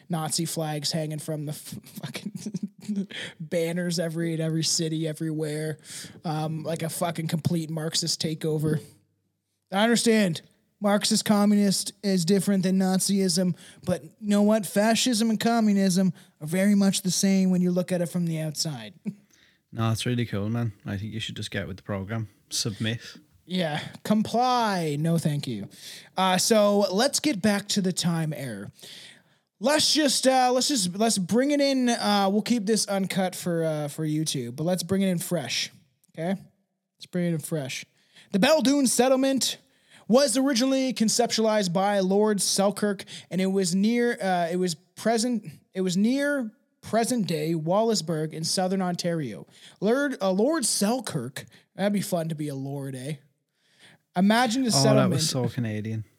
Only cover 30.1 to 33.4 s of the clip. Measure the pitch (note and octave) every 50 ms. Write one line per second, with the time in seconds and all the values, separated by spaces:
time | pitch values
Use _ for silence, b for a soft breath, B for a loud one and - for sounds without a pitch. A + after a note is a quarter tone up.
30.1 | - - - B3+ C4 C4 B3+ B3+ B3 B3+ B3 - D4 A#3+ F#3 F3+ E3+ G3 A3 A#3
31.1 | A3 G3+ F3+ D#3+ G3 A#3+ C4 D4 D4 C#4+ C#4 C#4 C4+ C4 B3 A#3+ A#3 - - G#3
32.1 | G#3 G3+ G3 G3 G3 G#3+ G#3 - A#3+ B3 G3 G3 A3 G3 - - G3+ G3 G3 F#3
33.1 | - G3 F#3+ F#3 F3+ -